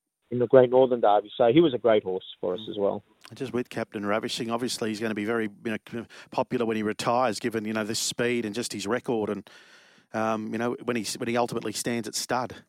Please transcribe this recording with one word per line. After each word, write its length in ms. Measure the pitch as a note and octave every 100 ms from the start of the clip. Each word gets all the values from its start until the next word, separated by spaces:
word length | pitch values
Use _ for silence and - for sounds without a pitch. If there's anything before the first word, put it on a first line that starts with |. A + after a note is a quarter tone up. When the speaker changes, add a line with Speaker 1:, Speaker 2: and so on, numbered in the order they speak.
| _ _ -
Speaker 1:
in 80 | B2
the 80 | A#2+
Great 220 | C3+ B2
Northern 320 | B2+ C3 B2
Derby. 300 | G#2+ G#2 G#2 -
So 140 | A#2+
he 80 | C#3+
was 120 | E3+
a 40 | A#2+
great 260 | A#2 G#2+
horse 220 | F#2 F#2 - -
for 120 | G2 F#2
us 40 |
Speaker 2:
Mm. 80 | G#2+
Speaker 1:
as 60 | G#2
well. 260 | G2 G2+ - _ -
Speaker 2:
Just 200 | A#2 C3
with 160 | A#2 B2
Captain 360 | - A2+ G#2+ G2+
Ravishing, 460 | G#2+ A#2+ - A#2
obviously 380 | A#2 B2 - A2
he's 100 | G#2
gonna 160 | A2+ G#2+
be 100 | G#2
very, 200 | A#2 G#2+ G2+
you 80 | A2+
know, 60 | G#2+ -
c-, 140 | A#2 G#2 - -
popular 340 | - B2+ B2 A2+
when 120 | A2
he 60 |
retires, 560 | G#2+ G#2 C3 A#2+ B2+ G2
given, 260 | A#2+ A2 G#2+
you 80 |
know, 100 | A2
this 160 | G#2+ A#2
speed 460 | - - A#2+ A#2+ A2
and 80 |
just 200 | G#2 A2+
his 120 | G#2 F#2+
record 440 | B2 - A#2 G#2+
and, 200 | G2+ - - - - _ _ _
um, 380 | A2 A2 A2 A2
you 60 | A2+
know, 180 | A#2+ A#2
when 120 | - A#2
he 80 |
s-, 140 | G2+ -
when 100 | A#2
he 80 | A#2+
ultimately 340 | A#2+ A#2 A2
stands 360 | - C3 A#2 G#2
at 80 | -
stud 380 | - B2 A#2+ -